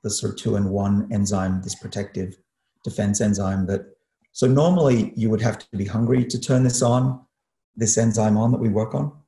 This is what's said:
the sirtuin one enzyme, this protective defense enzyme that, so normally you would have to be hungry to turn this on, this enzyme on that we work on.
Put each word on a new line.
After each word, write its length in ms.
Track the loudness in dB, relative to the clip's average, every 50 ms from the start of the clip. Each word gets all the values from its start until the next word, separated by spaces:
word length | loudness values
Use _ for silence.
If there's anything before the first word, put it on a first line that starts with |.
| _
the 80 | -6
sirtuin 560 | -8 -6 -6 -6 -8 -6 -4 -2 -2 0 -2 -2
one 400 | -2 -2 0 0 0 0 0 -2
enzyme, 520 | -2 -2 0 0 0 -2 -2 -2 -2 -4 -4
this 120 | -8 -12
protective 600 | -12 -12 -10 -8 -8 -8 -8 -8 -8 -8 -8 -10 _ _ _ _ _ _ _ _ _ _
defense 380 | -10 -4 -2 0 0 0 0 2
enzyme 420 | 0 0 0 0 -2 0 0 0
that, 200 | -2 -2 -4 -4 -8 -20 _ _ _ _ _ _ _ _
so 140 | 0 2
normally 680 | 4 4 4 4 4 4 4 4 4 4 2 2 -2 -2
you 140 | -2 0 0
would 100 | 0 2
have 180 | 0 -2 -2 -4
to 80 | -10 _ -6 -6
be 80 | -6
hungry 360 | -2 0 0 0 2 2 2 0
to 120 | 0 -4 -6
turn 240 | -2 0 2 2 4
this 180 | 2 2 2 2
on, 360 | 2 2 2 2 0 -2 -4 -10 _ _ _ _ _ _ _ _ _ _
this 200 | -4 -2 0 2
enzyme 400 | 2 2 2 2 2 2 2 2
on 160 | 2 2 2 2
that 80 | 2
we 80 | 0 0
work 260 | 0 0 -2 -2 -2
on. 160 | -4 -4 -4 -6 -12 _